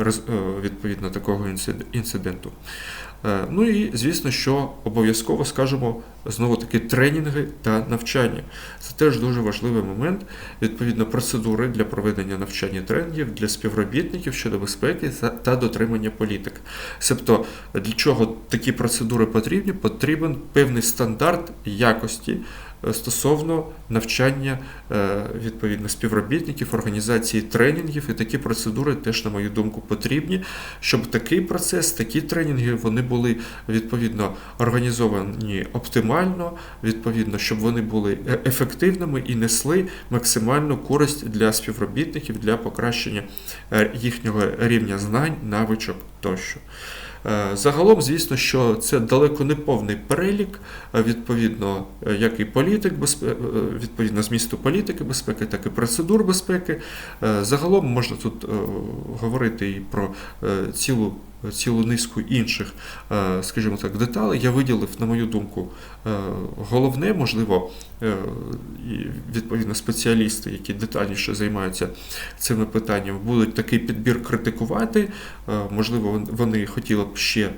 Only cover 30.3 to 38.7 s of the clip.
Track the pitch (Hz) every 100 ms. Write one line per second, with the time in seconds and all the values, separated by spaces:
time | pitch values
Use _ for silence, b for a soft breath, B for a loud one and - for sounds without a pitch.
30.3 | 185 185 B B B - 123 - 113 -
31.3 | 175 180 180 - 175 165 - 127 156 151
32.3 | 170 151 131 120 117 117 113 123 123 120
33.3 | 117 B B - 110 113 123 113 104 101
34.3 | 98 B - 120 123 123 113 113 101 101
35.3 | 120 110 98 - 123 - 120 110 156 185
36.3 | 180 170 B B B 110 113 120 113 107
37.3 | 101 - 110 113 117 107 107 101 98 -
38.3 | 120 131 127 127